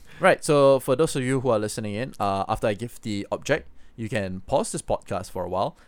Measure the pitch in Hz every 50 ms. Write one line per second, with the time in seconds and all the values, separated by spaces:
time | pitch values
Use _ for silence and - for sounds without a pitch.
0 | - - - - 165 185 151 - - - 151 143 139 139 135 131 - - 131 139
1 | 160 156 - 147 127 127 135 135 123 131 113 107 107 107 - - 110 104 101 104
2 | 127 143 - - 107 101 98 98 95 - - - - 113 104 92 117 120 - -
3 | - 113 104 101 98 - - 90 - - 143 - - - - - - - - -
4 | 117 107 120 110 98 92 92 92 - - 131 147 226 - - 165 - - 107 -
5 | - - 117 90 92 - - 92 90 90 92 92 104 139 - - -